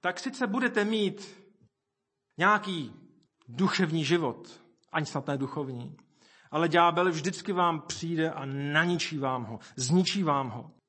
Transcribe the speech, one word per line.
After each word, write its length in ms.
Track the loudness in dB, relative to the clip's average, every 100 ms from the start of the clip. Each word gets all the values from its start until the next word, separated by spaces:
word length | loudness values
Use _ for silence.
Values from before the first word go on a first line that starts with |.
tak 180 | -2 -4
sice 280 | -8 -4 -2
budete 380 | 0 0 0
mít 580 | 0 2 0 -2 -14 -20 -20 _ _ _ _ _ _ _ _ 2
nějaký 560 | 4 4 0 -6 -8 -12 -20 _ _ _ -20
duševní 560 | 0 0 2 0 0
život, 580 | 2 2 2 -4 -12 -20 _ _ _
ani 140 | -4 -2
snad 200 | -4 -4
ne 120 | -4
duchovní, 580 | -4 -6 -8 -8 -12 -16 _ _ _ -20 _
ale 180 | 0 4
ďábel 420 | 6 6 6 2
vždycky 420 | 2 -4 -6 -4
vám 280 | 2 2 2
přijde 500 | -6 -8 -4 -2 -2
a 140 | -4
naničí 760 | -6 -6 0 2 2 0 -2 -4
vám 260 | -2 -2
ho, 140 | -6 -12 -14 -6
zničí 460 | 2 4 4 2
vám 260 | 2 2 0
ho. 220 | -8 -14 -20